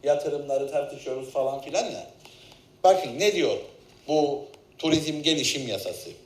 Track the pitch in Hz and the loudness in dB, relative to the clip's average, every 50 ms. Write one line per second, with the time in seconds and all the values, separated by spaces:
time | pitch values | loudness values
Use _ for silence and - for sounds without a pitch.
0 | 135 143 147 147 147 151 143 147 143 139 135 135 139 135 151 143 - - 135 117 | 4 2 2 2 2 -2 -4 -4 -4 -2 -2 -2 -2 0 -2 -2 -2 -4 -8 -10
1 | - 127 131 131 131 - - 139 131 135 135 135 - 143 165 202 240 - - - | -8 -6 -6 -6 -8 -6 -4 -2 -2 -2 -2 -4 -8 -4 -2 -2 -2 -2 -8 -10
2 | - - - - - - - - - - - - - - - - - 185 190 185 | -14 -16 -20 -20 -20 -20 -20 -20 -20 -20 -20 -20 -20 -20 -14 4 6 6 6 6
3 | 160 131 120 143 196 208 202 175 - - - - - - - - - - - - | 2 -4 -2 2 2 2 4 4 2 2 0 -2 -6 -12 -20 -20 -20 -20 -20 -20
4 | - - 156 156 147 143 143 - - - - - - _ - - - 160 156 156 | -4 2 2 4 4 2 0 -4 -8 -14 -18 -20 -20 _ -12 -2 2 4 4 4
5 | 156 160 151 151 147 160 156 143 127 - - 139 131 117 101 92 - 90 - - | 2 0 -4 0 0 0 0 2 0 -2 -2 -2 -4 -4 -4 -4 -4 -6 -8 -8
6 | - - - - - | -12 -14 -16 -18 -20